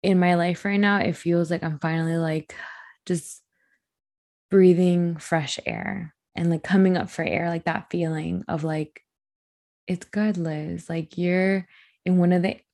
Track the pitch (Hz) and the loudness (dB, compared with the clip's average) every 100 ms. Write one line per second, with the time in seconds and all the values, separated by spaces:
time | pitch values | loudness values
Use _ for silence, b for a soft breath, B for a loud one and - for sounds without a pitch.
0 | 185 185 175 175 175 170 202 202 202 202 | 4 4 4 4 2 -2 -2 0 2 2
1 | 175 156 170 170 165 165 165 151 160 165 | 0 -2 0 0 0 -4 -4 -4 -2 -2
2 | 165 165 165 156 - B B B B B | -2 -2 -2 -4 -8 B B B B B
3 | - 175 - - _ _ _ _ _ _ | -6 -6 -6 -20 _ _ _ _ _ _
4 | _ _ _ _ _ 190 185 175 180 175 | _ _ _ _ _ 6 8 6 4 2
5 | 175 165 - 165 139 - - 57 - - | 0 -4 -4 -4 -2 -8 -8 -8 -8 -8
6 | 165 _ _ - 170 165 - 190 190 180 | -10 _ _ -4 -2 -2 2 4 4 2
7 | - - 160 - 170 165 170 165 - 175 | -4 -6 -4 -2 -2 -4 -4 -6 -6 -4
8 | 165 156 160 180 - 160 160 156 151 - | -2 -4 -4 -6 -4 -4 -2 -4 -6 -12
9 | _ _ _ _ _ _ _ _ - 180 | _ _ _ _ _ _ _ _ -8 -8
10 | - 208 214 180 165 151 156 170 - 165 | -6 -4 -2 -2 -4 -6 -6 -10 -8 -8
11 | 160 - 175 185 190 196 180 b b b | -6 -4 0 2 2 0 -4 b b b
12 | 185 180 175 180 190 - _ | 0 4 4 4 2 -4 _